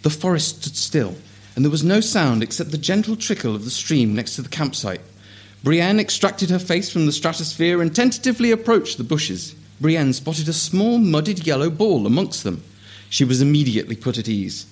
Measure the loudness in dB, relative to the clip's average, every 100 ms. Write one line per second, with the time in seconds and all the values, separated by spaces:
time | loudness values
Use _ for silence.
0 | 0 0 0 0 -2 -6 -10 -6 -2 0
1 | -2 -6 -16 -20 -14 0 0 2 2 2
2 | 2 2 2 2 -2 -4 -6 -4 0 0
3 | 0 -4 -4 -4 -2 -4 -6 -8 0 2
4 | 2 0 -4 -8 -10 -6 -4 -4 -6 -8
5 | -12 -20 -20 -20 -20 -6 0 2 4 2
6 | 0 0 0 0 0 0 0 -2 -2 0
7 | 0 2 -2 -4 -8 0 2 2 0 2
8 | 2 2 -2 0 2 2 4 2 2 -8
9 | -2 -2 -2 -6 -10 -16 -20 -2 2 4
10 | 2 0 -4 -4 -4 -4 -2 0 2 4
11 | 4 2 0 -2 0 0 0 2 2 2
12 | 4 2 0 -4 -6 -6 -10 -20 -20 -20
13 | -8 0 2 4 4 4 2 0 -4 -6
14 | -4 -4 -2 -4 -4 -8 -16